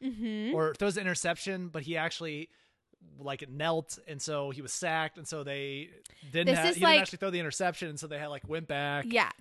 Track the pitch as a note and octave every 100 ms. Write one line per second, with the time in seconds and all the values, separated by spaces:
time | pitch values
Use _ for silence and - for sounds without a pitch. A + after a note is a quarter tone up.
0 | C4 A3 A3+ G#3+ G#3+ C#4+ D#3+ C#3+ G3+ F#3+
1 | F#3+ E3+ F3 E3+ G3 F#3+ F3 D#3+ C#3 E3
2 | E3 - E3 D3 E3 _ _ _ _ _
3 | E3+ C#3 C#3 C3+ C#3 C#3 D#3+ E3 D#3+ -
4 | - C#3+ - D3 C#3 C3+ C3 - F3 D#3+
5 | D#3 - D3+ D#3 C#3+ C#3 C#3 C#3 D#3 -
6 | - - D3 D3+ F3 C4+ E4+ E4 E4 D#4
7 | - F3+ G3 F3 D#3+ - F#3 E3+ E3+ D3+
8 | D#3 D3 D3+ C#3+ - D#3 D#3+ C#3+ C#3+ C#3+
9 | A#3 A#3 F3+ -